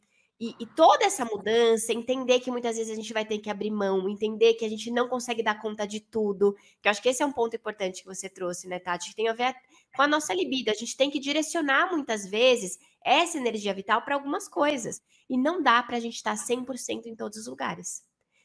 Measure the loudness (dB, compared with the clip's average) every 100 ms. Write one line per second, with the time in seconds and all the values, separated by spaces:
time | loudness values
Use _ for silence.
0 | _ _ _ -10 -10 -10 -4 6 6 8
1 | 4 0 -4 -4 0 4 6 4 2 -2
2 | -2 0 2 2 2 -4 -4 -4 -6 -8
3 | -6 -4 -2 -4 -4 -4 -4 0 0 2
4 | 0 -2 -4 4 6 6 0 -4 -2 0
5 | 0 -2 -4 -2 -2 -2 -4 -4 -6 -6
6 | -6 -2 0 2 2 2 _ _ -2 0
7 | 0 2 0 0 -2 -4 -8 -4 -6 -6
8 | -14 -12 -12 -8 -6 -6 -8 -8 -6 -6
9 | -6 -2 -2 0 -2 -4 _ _ _ 0
10 | 4 2 0 -2 -2 -2 0 -2 -2 0
11 | 0 0 -2 0 0 0 2 2 2 0
12 | -2 -4 -2 4 6 4 0 -10 _ _
13 | 2 4 4 0 -2 -2 -2 -4 0 0
14 | 2 -2 -2 -6 -4 0 2 0 -4 -10
15 | _ _ -4 0 2 2 4 4 4 -4
16 | -4 -6 -6 -4 -2 -4 -4 -8 -6 -8
17 | -8 -10 -10 -10 -12 -8 -6 -6 -10 -12
18 | _ _ _ _